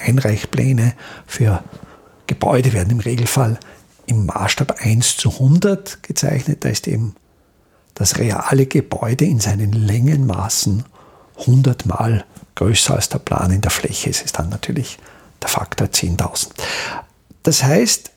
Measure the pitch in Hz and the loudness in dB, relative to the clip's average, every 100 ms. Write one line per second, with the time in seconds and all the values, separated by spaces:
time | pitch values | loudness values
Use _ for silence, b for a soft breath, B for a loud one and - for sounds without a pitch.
0 | - 131 113 107 - 131 127 123 120 - | 0 2 2 0 -2 0 2 4 2 0
1 | B B B - 110 87 - B B B | B B B 0 0 0 -4 B B B
2 | B B - - 98 123 127 110 92 120 | B B -8 -2 2 2 2 2 0 0
3 | 117 120 117 - 117 117 B B B B | 0 -2 0 0 0 -2 B B B B
4 | - 113 95 101 98 - 135 - 110 113 | -2 0 0 0 -2 -2 -2 -2 0 2
5 | 120 - - - 131 170 202 196 - - | 2 0 -2 2 4 4 4 0 -6 -16
6 | - - - 135 - - - 110 - 110 | -10 -4 -2 -2 -2 -4 -2 -4 -4 -4
7 | 113 - _ _ b b b b b - | -4 -8 _ _ b b b b b -4
8 | 98 - 113 101 - 135 135 147 - - | -2 0 -2 -2 0 2 4 2 0 -2
9 | 113 127 185 123 101 101 104 110 104 113 | -2 2 2 2 0 0 0 2 2 2
10 | 131 147 131 92 98 - - 104 - B | 2 2 2 0 -2 -2 0 -2 -4 B
11 | B B B B - 127 131 123 - 90 | B B B B 2 4 4 2 -2 -2
12 | 110 110 - B B - 98 110 - - | 0 0 -2 B B -2 0 2 2 0
13 | - - - - 90 95 98 - - - | -2 -4 -2 0 2 2 0 -2 -4 -4
14 | - - - - 82 107 - 151 - - | -4 -4 -4 -4 -4 -4 -4 -4 -6 -10
15 | B B B B - - 104 - 101 - | B B B B -6 -4 -4 -2 -2 0
16 | 87 90 - - - - B B B B | -2 0 -2 -4 -8 -8 B B B B
17 | B _ _ - - 147 131 170 240 - | B _ _ -6 0 2 4 4 2 0
18 | - | -6